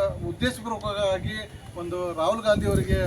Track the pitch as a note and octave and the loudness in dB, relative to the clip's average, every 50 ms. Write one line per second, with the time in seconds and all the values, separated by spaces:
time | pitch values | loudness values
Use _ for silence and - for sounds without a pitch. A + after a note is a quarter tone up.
0 | - - F#3 - - F3 E3 - - B3+ A#3+ - G#3+ A#3+ A3 G#3 G#3 G#3 G3+ G3+ | 0 0 -2 -4 -6 -6 -4 0 -2 -2 -2 -2 -6 -6 -6 -4 -4 -4 -2 0
1 | G#3 G3 F#3+ F#3 F3 - G#3+ G#3+ G#3+ G3 - - - - - F3 E3+ F3 F3 F3+ | 0 2 0 0 -2 -4 -6 -6 -8 -10 -14 -16 -16 -14 -10 -8 -6 -4 -4 -4
2 | F3+ F3 E3+ D#3+ D#3+ F3+ A3 A3+ G#3+ G#3+ G#3 - - G3+ G3 - - F#3 F#3+ F#3+ | -2 -2 -2 0 2 2 2 2 4 4 4 4 4 4 4 2 4 4 4 4
3 | F#3 | 4